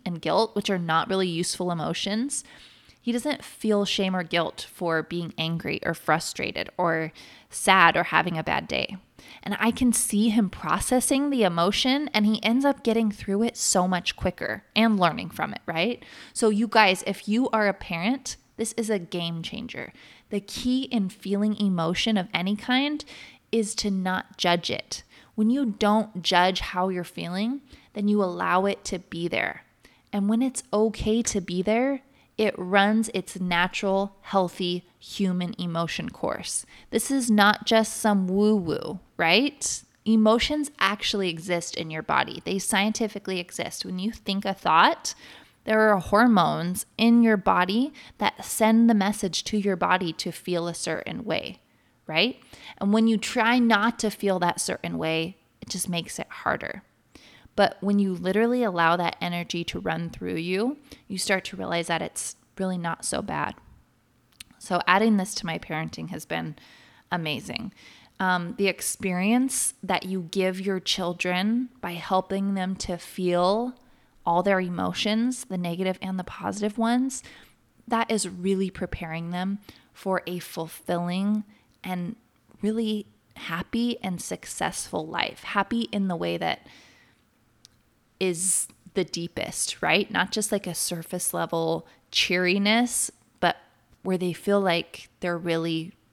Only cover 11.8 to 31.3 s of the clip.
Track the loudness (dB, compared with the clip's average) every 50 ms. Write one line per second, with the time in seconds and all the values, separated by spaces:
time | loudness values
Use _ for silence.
11.8 | 2 2 2 2 0 0 2 2 4 4 2 2 0 2 2 4 4 2 2 2
12.8 | 0 0 2 2 2 0 -2 -4 -4 -2 0 0 0 -2 -2 -2 -2 2 2 2
13.8 | 2 2 0 0 -2 -4 -6 -2 -4 -4 -4 -4 -6 -6 -6 -8 -10 _ _ 2
14.8 | 4 4 4 4 4 2 2 0 -6 -8 -4 -4 -4 -4 -6 -8 -8 -4 -2 0
15.8 | 0 -2 -2 -6 -10 -20 -20 -20 -20 -12 -4 2 2 2 4 2 0 4 6 6
16.8 | 8 8 6 2 0 -4 -6 -4 -2 0 2 2 2 2 2 2 2 2 0 -2
17.8 | -6 -8 -6 -2 0 -2 -2 -2 -4 -10 -12 -12 _ _ _ -6 -6 -4 -4 -4
18.8 | -2 -2 -2 -4 -4 -6 -6 -4 -4 -4 -6 -6 -8 -8 -10 -10 -12 -12 -12 -12
19.8 | -12 -14 -16 -20 -20 -20 -20 -20 _ _ -6 -6 -6 -6 -10 -4 -2 0 0 0
20.8 | -2 -2 -2 -2 -2 -2 -6 -8 -4 -2 0 0 2 0 0 0 0 0 2 2
21.8 | 0 0 0 0 0 2 2 0 0 -2 -2 -2 0 -2 -2 -2 0 0 2 2
22.8 | 2 0 -2 -4 -6 -12 -18 -20 -20 -20 -20 _ _ _ 0 0 0 0 -4 -4
23.8 | -2 -2 -2 0 -2 -2 -2 -4 -6 -8 -6 0 2 2 2 2 0 -4 -6 -6
24.8 | -8 _ -12 -14 -14 _ -20 -20 -20 _ _ 0 2 2 4 2 2 0 0 2
25.8 | 2 4 4 2 2 -2 -8 -6 -2 2 4 4 4 4 2 0 -6 -4 -2 -2
26.8 | 0 0 -2 -4 -6 -8 -8 -8 -8 -4 -4 -2 -2 -2 -4 -6 -10 -16 -20 -20
27.8 | _ _ -6 -2 2 2 4 4 2 2 0 -2 0 2 4 4 4 2 -2 -4
28.8 | -6 -8 -8 -8 -8 _ -8 -6 -4 -2 0 0 0 -2 -4 -8 -16 _ _ _
29.8 | -20 _ _ _ _ _ -4 -2 0 2 2 2 0 -2 -2 -6 -6 _ 2 2
30.8 | 2 2 0 -2 0 0 2 2 0 0